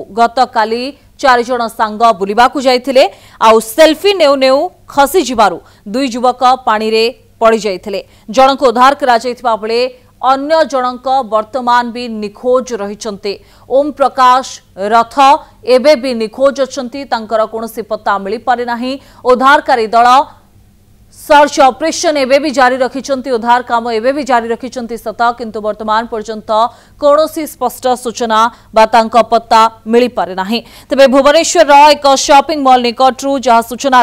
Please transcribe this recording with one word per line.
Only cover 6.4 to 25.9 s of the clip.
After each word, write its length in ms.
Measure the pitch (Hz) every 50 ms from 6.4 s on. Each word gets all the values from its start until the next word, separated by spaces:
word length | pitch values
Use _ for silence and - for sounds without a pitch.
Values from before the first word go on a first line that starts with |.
| 262 247 262 254 -
ପାଣିରେ 380 | 247 214 214 220 220 220 220 226 233 262 _ _ _ _ -
ପଡ଼ିଯାଇଥିଲେ। 600 | 226 226 226 220 190 208 185 180 - 214 202 185 - _ _ _ _ -
ଜଣଙ୍କୁ 360 | 202 254 262 269 269 262 285 247
ଉଦ୍ଧାର 260 | 214 247 247 269 285
କରାଯାଇଥିବା 580 | - 294 254 240 226 240 247 233 240 247 240 226
ବେଳେ 240 | 196 214 220 226 240 254 254 247 _ _ _ _ _
ଅନ୍ୟ 360 | - 254 269 269 277 294 320 320 311 -
ଜଣଙ୍କ 360 | 277 254 247 247 247 240 - 262 262 269 247 202 220
ବର୍ତ୍ତମାନ 500 | 214 214 220 - 254 247 240 240 240 240 240
ବି 120 | 214 247 247 240 226 214
ନିଖୋଜ 460 | 214 202 208 - - 269 - 262 226 - 240 196
ରହିଛନ୍ତି। 520 | 202 202 208 202 - 220 202 190 - 202 190 - - _ _ _ _ -
ଓମ୍ 220 | 240 269 294 302 247
ପ୍ରକାଶ 520 | - 269 247 254 269 254 247 254 262 254 - - - _ _ _ 180 196 214 233
ରଥ 220 | 233 226 - - 285 269 269 302 311 - _ _ _ -
ଏବେ 280 | 226 254 254 226 302 302
ବି 160 | 240 247 269 240
ନିଖୋଜ 440 | 226 220 214 220 254 269 277 240 277
ଅଛନ୍ତି, 380 | 262 262 - 277 247 233 - 277 277 -
ତାଙ୍କର 300 | 262 226 220 208 226 214 220 214 220
କୌଣସି 280 | 220 226 220 - 240 214 -
ପତ୍ତା 240 | 220 208 - 226 202 196 196
ମିଳିପାରି 400 | 190 226 240 - 262 247 233 240
ନାହିଁ। 280 | 240 240 226 247 254 269 269 _ _ _ - -
ଉଦ୍ଧାରକାରୀ 640 | 247 247 226 262 269 294 311 - 320 269 233 220 208 220
ଦଳ 120 | 233 240 240 254 277 311 - - _ _ _ _ _ _ _ _ _ _ _ _ _ _ _
ସର୍ଚ୍ଚ 460 | _ - - - 302 285 294 277 - 320 277 262
ଅପରେସନ 480 | 240 - 311 320 - - 339 330 302 285 262
ଏବେ 140 | 240 269 285
ବି 100 | 269 311 233
ଜାରି 220 | 277 254 247 262 254
ରଖିଛନ୍ତି, 500 | 262 233 - 277 - - 269 262 247 277 254
ଉଦ୍ଧାର 260 | 220 226 233 240 247 240 -
କାମ 160 | 240 233 226 240
ଏବେ 200 | 226 220 220 262 277
ବି 80 | 302 269
ଜାରି 240 | 247 247 233 226 226
ରଖିଛନ୍ତି 480 | 233 220 269 240 - 254 233 214 233
ସତ, 260 | 220 - 226 196 - 233 240 240
କିନ୍ତୁ 240 | 240 240 220 202 220
ବର୍ତ୍ତମାନ 420 | 208 214 208 214 220 214